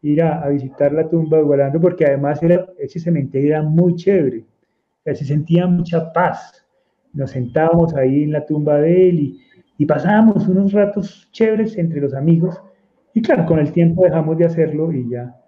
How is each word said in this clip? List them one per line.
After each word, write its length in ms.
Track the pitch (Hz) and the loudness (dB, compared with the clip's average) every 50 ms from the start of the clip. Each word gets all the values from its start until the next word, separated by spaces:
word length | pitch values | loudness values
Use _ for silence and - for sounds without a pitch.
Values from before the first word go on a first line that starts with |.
ir 200 | - 147 147 156 165 | -2 -2 0 2 2
a, 180 | 160 151 143 | 0 0 -2
a 80 | 143 143 | -4 -4
visitar 420 | 143 139 127 131 - - 143 143 | -4 -4 -4 -8 -4 0 0 0
la 160 | 143 156 160 160 | 2 0 -2 0
tumba 300 | 170 165 160 151 156 156 | 0 -2 0 2 2 2
de 60 | 151 | 2
Gualando, 360 | 147 147 139 139 139 139 165 | 2 2 2 0 0 0 2
porque 260 | 165 180 170 175 160 | 0 0 2 2 0
además 360 | 143 139 139 143 143 151 147 | 0 2 0 -2 -2 -4 -2
era, 240 | 165 170 175 185 185 185 - - | 0 2 2 2 0 -6 -12 -12
ese 200 | 143 131 - 175 | -12 -10 -10 -8
cementerio 500 | 165 170 170 147 135 127 - 135 139 147 | -4 -2 -2 -2 -2 -2 -2 -2 0 0
era 100 | 151 156 | 0 0
muy 340 | 156 156 156 165 175 180 170 | -2 0 2 2 2 2 0
chévere, 440 | 175 - 196 202 185 151 127 117 110 | 0 0 0 0 2 0 0 -4 -6
o 640 | 113 _ _ _ _ _ _ _ _ _ _ _ _ | -14 _ _ _ _ _ _ _ _ _ _ _ _
sea, 120 | 156 143 | -8 -8
se 100 | - 147 | -8 -6
sentía 420 | 131 147 151 139 - 165 170 180 185 | -4 -4 -4 0 2 2 2 2 2
mucha 440 | 180 175 - - 170 165 160 - | 0 0 -2 -2 -4 -4 -4 -2
paz. 540 | - 170 180 - - - - - _ _ _ _ _ _ _ _ _ _ _ _ _ | -2 -2 -2 0 -2 -6 -14 -20 _ _ _ _ _ _ _ _ _ _ _ _ _
Nos 180 | 147 135 - | -8 -8 -6
sentábamos 640 | - 131 123 123 - 156 156 165 170 170 165 165 156 | -6 -8 -8 -4 -2 0 2 2 4 4 2 2 0
ahí 280 | 143 131 131 135 143 151 | 0 0 0 2 0 0
en 80 | 151 | 0
la 140 | 151 151 147 | -2 -4 -4
tumba 340 | - 151 151 147 151 147 147 | -4 -4 -2 0 0 0 2
de 280 | 147 165 175 185 185 185 | 2 2 4 4 4 4
él 100 | 175 160 | 2 2
y, 200 | 147 127 120 - _ _ _ _ _ _ _ _ | -2 -4 -6 -12 _ _ _ _ _ _ _ _
y 80 | 147 | 0
pasábamos 640 | 147 151 143 - 185 208 214 220 220 202 180 - - | 0 0 0 0 2 4 6 6 4 4 2 0 0
unos 260 | 185 190 196 196 196 | 0 2 0 2 2
ratos 560 | 208 202 202 - 208 - - - _ _ _ | 2 0 0 0 -6 -8 -8 -12 _ _ _
chéveres 460 | _ - 220 220 220 226 220 180 - 185 | _ -2 0 0 0 0 -2 -4 -2 -4
entre 240 | 170 165 160 143 | -4 -4 -2 -4
los 120 | 139 135 131 | -4 -4 -4
amigos, 460 | 135 139 165 170 165 160 - 170 - - - _ _ _ _ _ _ _ _ _ | -2 0 2 2 2 2 -2 -4 -8 -18 -20 _ _ _ _ _ _ _ _ _
y 80 | 226 | -4
claro, 240 | - - 320 202 165 | 0 0 0 0 2
con 140 | - 165 156 | 0 2 0
el 120 | 147 151 | 0 0
tiempo 320 | - 170 170 170 165 180 185 | 2 2 2 2 4 4 2
dejamos 340 | 175 - 165 156 156 160 160 | 2 2 0 -2 -2 0 0
de 80 | 170 | 0
hacerlo 460 | 165 165 165 160 - 147 147 160 165 | 0 2 0 -2 -2 -2 -4 -4 -4
y 180 | 156 135 123 117 | -4 -6 -6 -6
ya 260 | 123 120 120 123 123 _ _ | -8 -8 -10 -12 -16 _ _